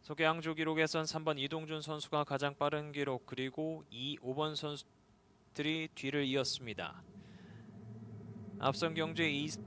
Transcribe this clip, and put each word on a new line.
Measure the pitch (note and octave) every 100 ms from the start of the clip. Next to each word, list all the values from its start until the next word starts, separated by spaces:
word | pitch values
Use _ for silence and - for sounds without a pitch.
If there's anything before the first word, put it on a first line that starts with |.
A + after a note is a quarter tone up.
소개 | - D3+
양주 | D#3+ E3 D#3+ D#3
기록에선 | D#3+ D#3+ D#3+ E3 D#3
삼 | D#3+
번 | D#3+ D3
이동준 | C3+ D#3+ D#3 D#3
선수가 | D3+ D3+ - D3+
가장 | D3 C#3 C#3+ C#3
빠른 | C#3+ D3+ D3+
기록, | C#3+ C#3 B2+
그리고 | - B2+ C3 B2+ D#3 D#3+ C#3+
이, | A#2 C3+ D3
오 | B2
번 | C3+ D3+ D3+
선수들이 | D3+ C#3+ - - _ - _ - - - D3 D#3+ D#3
뒤를 | - C3+ D3
이었습니다. | C#3 C3+ B2+ - B2 G2+ E2+ - - - - - - - - - - - - - - - - -
앞선 | C3 - E3
경주에 | D#3+ D#3+ D#3+ E3
이, | C#3+ D3 D#3